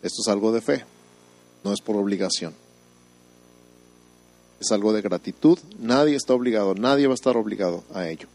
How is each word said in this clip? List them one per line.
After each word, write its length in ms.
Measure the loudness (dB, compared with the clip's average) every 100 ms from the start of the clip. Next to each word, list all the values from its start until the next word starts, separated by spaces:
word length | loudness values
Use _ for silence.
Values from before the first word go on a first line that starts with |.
Esto 200 | -8 -6
es 60 | -2
algo 240 | 0 0
de 100 | -2
fe, 240 | -2 -4 -4 _ -20 _ _ _ _ _
no 100 | -6
es 80 | -6
por 140 | -4 -2
obligación. 580 | -2 -2 -4 -4 -8 -14 _ _ _ _ _ _ -20 -20 -20 -20 -20 -20 -20 -20 -20 _ _ _ _ _
Es 120 | -2
algo 220 | 0 2
de 80 | 0
gratitud, 560 | -2 -4 -6 2 4 4 0 -12
nadie 360 | 0 2 4 2
está 180 | 0
obligado, 420 | 0 2 2 0 0
nadie 320 | 2 4 2
va 60 |
a 20 | 2
estar 220 | 0 0
obligado 460 | 0 -2 -2 -4 -8
a 140 | -8 -8
ello. 200 | -8 -14